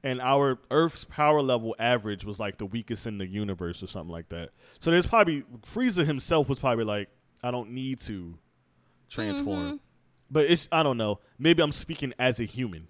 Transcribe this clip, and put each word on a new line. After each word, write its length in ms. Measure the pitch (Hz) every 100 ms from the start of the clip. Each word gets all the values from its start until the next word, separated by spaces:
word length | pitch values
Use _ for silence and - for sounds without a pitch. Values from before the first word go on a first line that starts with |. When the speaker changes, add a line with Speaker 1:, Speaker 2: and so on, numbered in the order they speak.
Speaker 1:
And 160 | 135 127
our 380 | 127 139 139 127 _
Earth's 320 | 147 165 - -
power 360 | - 151 151
level 320 | 135 123 113 -
average 480 | 117 123 104 101 104
was, 140 | 101
like, 180 | 104 -
the 80 | 98
weakest 400 | 113 107 110 117
in 140 | 104
the 80 | 92
universe 560 | 98 104 90 87 85
or 40 | 95
something 240 | 98 82
like 180 | 85 82
that. 200 | 85 82 _ - _
So 100 | 160
there's 140 | 170 175
probably, 380 | 226 196 147 - 120
Frieza 420 | - 220 254 180 147
himself 440 | 139 - 165 131
was 80 | 135
probably 260 | 135 113 110
like, 240 | 104 98 _ _ _
"I 80 | 123
don't 200 | 123 110
need 280 | 127 131 131
to 360 | - 101 85 85 _ _ _ _ _ _ _
transform." 560 | - 320 285 285 294 285
Speaker 2:
Mm-hmm. 100 | 294 _ _ _ _ _
Speaker 1:
But 200 | 147 147
it's, 180 | 170 -
I 120 | 165
don't 140 | 151 120
know. 220 | 107 101 _ _
Maybe 240 | 151 170
I'm 100 | 151
speaking 420 | 143 - - 135 -
as 220 | 127 120
a 60 | 110
human. 420 | 123 123 82